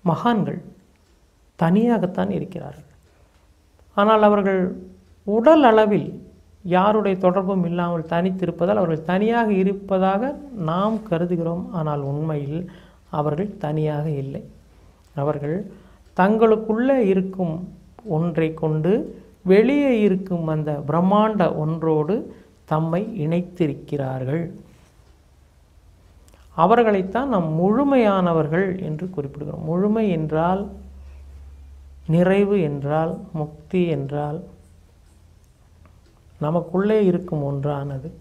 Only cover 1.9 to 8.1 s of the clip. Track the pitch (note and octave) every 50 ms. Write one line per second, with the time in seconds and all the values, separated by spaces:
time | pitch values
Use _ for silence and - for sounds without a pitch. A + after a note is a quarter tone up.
1.9 | A#3+ G#3 - G3 F#3 F#3 F#3 G3+ G3 E3+ D3+ - - - - - - - - _
2.9 | _ _ _ _ _ _ _ _ _ _ _ _ _ _ _ _ _ _ _ _
3.9 | _ - G3+ G#3+ A3 A3 G#3 G#3 G#3 G3+ G3 G3 F#3+ F#3 F#3 F#3 - - - -
4.9 | - - _ _ - _ _ G#3 G3+ A3+ A3+ D4+ D#4+ D#4+ C#4+ A#3+ A3 A3 G#3+ G#3+
5.9 | G#3 G3+ - - - - - - - - _ _ _ _ - F#3 E3+ F3+ F#3 G#3
6.9 | G#3+ A3 G3+ G3+ F#3+ F#3 F#3+ F3+ F3+ G3 F#3+ F#3 G3+ F#3+ F3 E3+ E3+ F3 F3 F3
7.9 | F3 E3 D#3+ D#3+